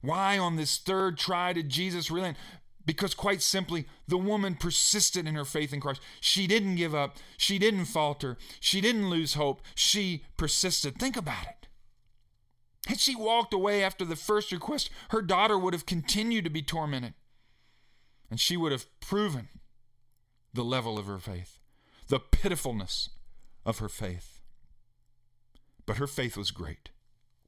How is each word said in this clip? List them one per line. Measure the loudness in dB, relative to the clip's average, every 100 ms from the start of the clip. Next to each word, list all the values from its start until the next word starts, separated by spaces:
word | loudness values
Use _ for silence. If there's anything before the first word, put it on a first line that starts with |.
Why | -4 0 2 4
on | 2 0
this | 0 -2
third | 0 2 2 0
try | 0 0 0
did | 0 -2
Jesus | -2 -2 -2 -2
relent? | -2 -2 -4 -12 -18 -20 -10 -2
Because | 0 0 0
quite | 0 2
simply, | 2 2 0 -2 -4 -8 0
the | 0
woman | 2 2 0 0
persisted | 0 2 4 4 2 2 -2
in | -2
her | -2
faith | -2 -2
in | -2
Christ. | -4 -6 -8 -4
She | 0 2 4
didn't | 4 4 0
give | 0 0
up. | -2 -4 -14 -2
She | 0 4
didn't | 4 4 0
falter. | 2 0 0 -4 -6 -12 -4
She | 0 4
didn't | 4 4 2
lose | 2 0 2
hope. | 2 0 -4 2
She | 4 4 2 -2 -6 -2
persisted. | 0 2 2 2 0 -2
Think | -2 -2
about | -4 -4 -8
it. | -12 -20 -20 -20 -20 _ -20 _ _ _ _ _ _ -4
Had | 0
she | 2 2
walked | 2 4 4
away | 2 2 4 2
after | 0 -4
the | -4
first | 2 2 2
request, | -4 -4 -4 -4 -6 -2
her | -2
daughter | 2 4 6 4
would | 2 0
have | -2
continued | -2 0 0 2 0 0
to |
be | -2
tormented. | -4 -4 -2 -4 -6 -12 -20 _ _ _ _ _ _ _ _ _ -8
And | 0
she | 0 2
would | 0
have | -2 -6 -16
proven | -4 0 0 -2 -8 -16 -20 -20 -20 _ _ _ _ _ _ -6
the | -2
level | 0 0 -4
of | -4
her | -8
faith, | -8 -10 -10 -16 -20 _ _ -12 -2
the | -2
pitifulness | -2 -2 0 0 -4 -4 -4 -6 -6 -10 -16 -18 -18 -10 -6
of | -4
her | -4
faith. | -6 -8 -8 -12 -18 -20 -20 -20 -20 -20 _ _ _ _ _ _ -20 _ _ -6
But | -4
her | -2
faith | -2 -4 -2
was | -6
great, | -6 -8 -10 -16 -20 _ _ _ _